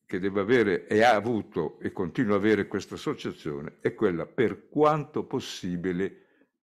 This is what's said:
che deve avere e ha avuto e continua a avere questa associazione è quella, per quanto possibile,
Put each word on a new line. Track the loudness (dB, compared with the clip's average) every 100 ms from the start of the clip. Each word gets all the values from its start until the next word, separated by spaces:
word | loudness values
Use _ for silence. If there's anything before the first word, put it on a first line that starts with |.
| _
che | -4
deve | -2 -2
avere | 2 4 4 0 0
e | 4
ha | 6 4
avuto | 2 -2 -4 -4 -4 -6
e | -10
continua | -6 -6 -2 0 2
a |
avere | 4 2 0
questa | -6 -8
associazione | -8 -8 -6 -8 -10 -8 -8 -10 -6
è | -6
quella, | 0 0 0
per | -6 0 0 0 -8
quanto | 2 2 2 -2 -6
possibile, | -6 -6 -8 -10 -8 -4 -4 -2 -4 -6 _ _ _ _